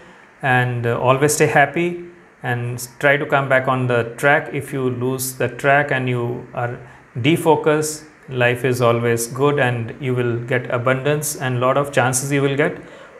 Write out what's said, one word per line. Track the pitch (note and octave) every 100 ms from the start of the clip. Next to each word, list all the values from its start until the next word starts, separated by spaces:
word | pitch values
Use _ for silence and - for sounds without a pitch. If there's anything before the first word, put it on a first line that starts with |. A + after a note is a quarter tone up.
| - - - -
and, | C#3 B2+ B2 A#2+ A#2
uh, | A#2
always | B2+ C3+ D3+
stay | D3+ D3+
happy, | D3+ C#3 E3+ F3 F3 - - - _
and | C3 A#2+ A#2+
s-, | A#2+ - -
try | C#3+ C#3+
to | D3+
come | C#3+ C3+
back | C3 C3
on | C3 B2+
the | A#2+ A#2 -
track. | C#3+ D3+ D3+
If | C#3+ B2+
you | C#3 B2+
lose | A#2 B2+ C3 B2+
the | - A#2+
track | - C#3+ C#3+ C#3+
and | C3+ B2+
you | B2 A#2+ B2+ -
are | - A#2+ B2 - - _ -
defocused, | B2 E3 E3 D3+ D#3 D3+ D3+ - - - -
life | B2+ B2 B2
is | B2+ B2
always | A#2 A#2 A#2 A#2 A#2
good | C3 C#3+ C#3+
and | B2 A#2+ A2+ -
you | C3+
will | B2 A#2+ A#2
get | A#2+ B2+ -
abundance | B2+ B2 C3 C#3 D3+ D3 -
and | C3 B2
lot | B2+ C#3
of | C#3+
chances | C3+ B2 B2 C#3
you | C#3+
will | C#3 C#3
get. | E3 - - - - -